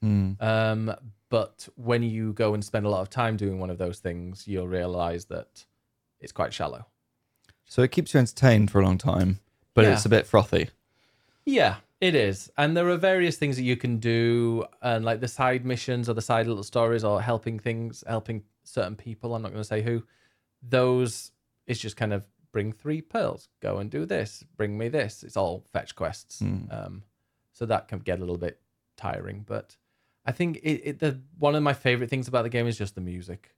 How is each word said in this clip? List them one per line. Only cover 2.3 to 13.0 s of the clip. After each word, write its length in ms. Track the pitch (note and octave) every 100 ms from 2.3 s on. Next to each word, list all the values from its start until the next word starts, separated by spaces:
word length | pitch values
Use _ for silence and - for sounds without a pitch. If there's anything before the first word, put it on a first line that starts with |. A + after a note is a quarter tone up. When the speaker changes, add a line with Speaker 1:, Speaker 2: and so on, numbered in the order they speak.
Speaker 2:
go 200 | G#2 A2
and 100 | G#2+
spend 220 | G2+ A2 G#2
a 40 |
lot 120 | F#2+
of 80 | G2
time 280 | C3 A#2 G#2+
doing 220 | G2+ F#2+
one 100 | F#2
of 80 | F2
those 220 | F2 F2
things, 480 | F2+ F2 F2+ F#2+ -
you'll 200 | F#2+ F2+
realize 580 | F#2 F2 F2+ E2+ E2+ -
that 400 | F2 - - _ _ _ _ _ _
it's 120 | -
quite 220 | - D2+
shallow. 340 | - D2 B1 - _ _ _ _ _ _ _ -
Speaker 1:
So 160 | -
it 80 | B2+
keeps 220 | - D#3+
you 60 | C#3+
entertained 520 | A#2+ - C3 A2 G2+
for 100 | G2
a 20 |
long 140 | F#2+ F#2
time, 420 | - F2+ F#2 F#2+ _ _ _
but 120 | - G#2+
it's 200 | G#2+ G#2
Speaker 2:
Yeah. 40 |
Speaker 1:
a 0 |
bit 180 | A2 -
frothy. 440 | G#2+ G2+ E2+ - _ _ _ _ _ _ _ D4
Speaker 2:
Yeah, 320 | C4 A#2 G2 _ -
it 140 | F#3 D3+
is. 360 | G#2 F#2+ - -
And 180 | D3 E3+
there 140 | F3
are 80 |
various 400 | F3